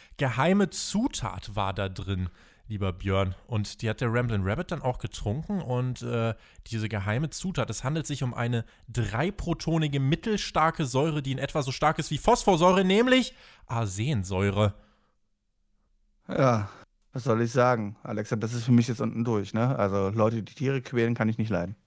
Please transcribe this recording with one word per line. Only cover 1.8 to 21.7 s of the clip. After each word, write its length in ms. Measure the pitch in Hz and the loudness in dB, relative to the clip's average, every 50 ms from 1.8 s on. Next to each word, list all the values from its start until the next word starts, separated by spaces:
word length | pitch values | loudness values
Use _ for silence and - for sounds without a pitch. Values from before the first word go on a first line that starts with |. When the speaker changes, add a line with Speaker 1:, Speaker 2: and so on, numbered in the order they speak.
| 101 98 | -4 -4
Speaker 1:
drin, 400 | 95 - 95 95 98 92 92 87 - - - - _ _ _ | -4 -6 -4 -4 -2 -2 -2 -4 -6 -10 -20 -20 _ _ _
lieber 260 | - 110 101 101 95 87 | -10 -6 -4 -2 -2 -4
Björn. 440 | 87 - 98 95 95 98 95 90 - - | -2 -2 0 2 2 2 0 -2 -6 -8
Und 360 | - 120 107 104 - - - - | -4 -4 -4 -2 -4 -6 -6 -4
die 60 | 110 | -4
hat 120 | 107 - | -2 -2
der 120 | 135 117 113 | -2 0 0
Ramblin' 300 | 120 123 120 113 101 92 | 0 0 0 0 0 0
Rabbit 300 | 92 107 139 175 - 180 | 0 -2 -2 -4 -6 -6
dann 100 | 147 - | -4 -2
auch 160 | 127 120 - | -4 -4 -4
getrunken. 640 | - - - - - - 104 147 160 - 208 190 131 | -6 -8 -8 -6 -4 -4 -4 -4 -4 -4 -4 -4 -4
Und, 400 | 120 127 123 123 127 123 - 120 | -4 -2 -2 -2 -4 -4 -6 -6
äh, 320 | 120 120 117 113 113 107 - - - _ - - | -4 -2 -2 -2 -2 -4 -6 -10 -18 _ -20 -12
diese 220 | - - 110 107 104 | -8 -4 -4 -4 -2
geheime 420 | 113 104 98 104 107 123 160 151 | -4 -4 -2 -2 -2 -2 -2 -4
Zutat, 400 | - - - 180 175 - 151 - | -4 -6 -6 -4 -2 -2 -2 -2
es 140 | 110 - - | -4 -4 -4
handelt 240 | 127 151 165 147 - | -4 -2 -2 -4 -4
sich 160 | 143 127 139 | -4 -4 -4
um 100 | 123 120 | -4 -4
eine 300 | - 120 135 127 117 110 - - _ - - | -2 -2 -2 -2 -2 -4 -6 -12 _ -20 -6
dreiprotonige 1120 | 113 120 113 98 98 113 147 190 202 - - 170 165 - - 165 160 165 156 151 139 139 | -4 -2 -2 0 0 0 -2 -2 -2 -4 -4 -4 -4 -4 -2 0 0 0 0 0 0 0
mittelstarke 840 | 135 135 160 165 - 226 214 196 - - - - 156 160 160 - 160 | 2 2 0 0 0 -2 -2 -2 -2 -2 0 2 2 2 2 0 -2
Säure, 360 | 127 120 131 147 165 156 147 135 | 0 2 2 2 2 0 -2 -2
die 100 | 135 135 | -4 -4
in 60 | 135 | -4
etwa 240 | 131 139 - 160 135 | -4 -4 -2 -2 -2
so 80 | 131 | -2
stark 300 | 131 - - 151 160 - | -2 2 2 2 2 2
ist 100 | 156 - | -2 -4
wie 80 | 156 135 | -6 0
Phosphorsäure, 680 | - - 233 240 - - 190 156 170 185 185 190 196 | 4 4 4 6 6 4 6 6 6 6 6 6 4
nämlich 480 | 185 190 214 240 254 254 262 240 - - - - - - - - | 4 4 4 6 6 6 4 4 2 -4 -12 -20 -20 -20 -20 -12
Arsensäure. 1080 | - 117 117 113 101 92 101 110 - 156 107 92 92 98 92 101 101 95 101 107 104 101 - - _ _ _ _ _ _ _ _ _ _ _ _ _ _ _ _ _ _ _ _ _ _ _ _ _ _ _ _ - | -6 -4 -2 -2 -2 -2 -2 -2 0 0 -2 -2 -2 0 2 2 2 4 4 2 2 2 -2 -10 _ _ _ _ _ _ _ _ _ _ _ _ _ _ _ _ _ _ _ _ _ _ _ _ _ _ _ _ -6
Speaker 2:
Ja, 400 | 190 - 143 127 120 110 104 98 - - - _ _ _ _ _ - | 0 2 4 4 4 2 0 -4 -10 -16 -20 _ _ _ _ _ -12
was 120 | 131 - | -6 -2
soll 160 | 123 113 113 | 0 0 0
ich 100 | 117 117 | 0 0
sagen? 460 | 117 135 123 123 127 113 107 101 104 - - | 2 4 4 4 4 2 -2 -6 -8 -10 -10
Alexa, 340 | - 113 104 104 - 123 | -6 -6 -6 -4 -4 -4
das 160 | 110 110 113 120 | -4 -2 -4 -4
ist 120 | 120 113 | -4 2
für 80 | 127 120 | 6 6
mich 160 | 120 113 131 | 6 6 4
jetzt 120 | 117 - | 0 -2
unten 240 | 110 113 - 113 117 | -4 -4 -2 -2 -2
durch, 300 | 123 113 104 98 98 - | 0 0 0 -2 -2 0
ne? 240 | 110 117 127 135 135 | 0 0 2 2 2
Also 320 | 104 98 95 101 98 95 | 0 2 2 2 0 0
Leute, 320 | 101 113 107 110 113 113 98 | 2 2 2 2 2 0 -6
die 120 | - - | -8 -8
Tiere 280 | - 123 131 139 135 120 | -4 -2 -2 -2 -2 -4
quälen, 320 | - - 120 113 117 120 | -2 0 0 2 2 2
kann 160 | 117 117 110 | 2 0 0
ich 80 | 110 - | 0 0
nicht 100 | 110 110 | -2 -2
leiden. 260 | 101 85 85 92 | -2 -2 -2 -4